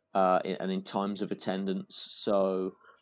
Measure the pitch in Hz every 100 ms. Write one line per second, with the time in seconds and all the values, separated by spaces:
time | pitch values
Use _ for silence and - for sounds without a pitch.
0 | _ 98 92 92 - - 95 95 95 98
1 | - 101 101 98 - 95 98 95 95 -
2 | - - 117 101 95 92 95 - - _